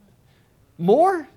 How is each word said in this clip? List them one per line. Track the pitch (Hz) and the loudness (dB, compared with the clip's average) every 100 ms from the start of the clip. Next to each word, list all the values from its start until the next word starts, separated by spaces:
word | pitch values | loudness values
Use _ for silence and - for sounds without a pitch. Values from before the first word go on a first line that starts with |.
| _ _ | _ _
<laughs> | _ _ _ _ _ - | _ _ _ _ _ -6
More? | 170 254 370 359 285 | 0 2 2 -2 -10